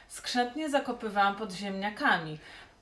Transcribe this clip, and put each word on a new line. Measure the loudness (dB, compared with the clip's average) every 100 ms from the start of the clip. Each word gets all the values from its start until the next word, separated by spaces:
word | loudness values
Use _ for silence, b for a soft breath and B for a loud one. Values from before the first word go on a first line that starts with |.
| B
skrzętnie | -12 -2 0 0 -2 0
zakopywałam | 0 0 -4 -2 4 4 2
pod | -6
ziemniakami. | -6 -6 -2 -4 2 4 4 2 -10 B B B B